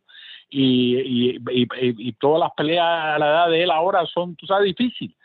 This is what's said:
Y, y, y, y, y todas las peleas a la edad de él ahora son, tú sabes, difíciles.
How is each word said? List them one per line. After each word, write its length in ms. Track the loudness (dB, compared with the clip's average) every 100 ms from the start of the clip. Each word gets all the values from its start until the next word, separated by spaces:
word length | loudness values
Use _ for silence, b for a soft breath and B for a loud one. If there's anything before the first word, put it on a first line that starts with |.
| _ B B B B
Y, 480 | 0 2 4 2 0
y, 400 | 0 0 0 -2 -4
y, 120 | -2
y, 460 | -2 0 -4 -4 -8
y 40 |
todas 260 | -2 0 2
las 140 | 0 -2
peleas 300 | -2 0 0
a 320 | 0 -2 0
la 80 | 2
edad 240 | 2 2
de 120 | 2
él 60 | 2
ahora 340 | 0 2 0 0
son, 300 | -4 -6 -8
tú 100 | -2
sabes, 200 | 0 0
difíciles. 500 | 0 -4 -4 -14 _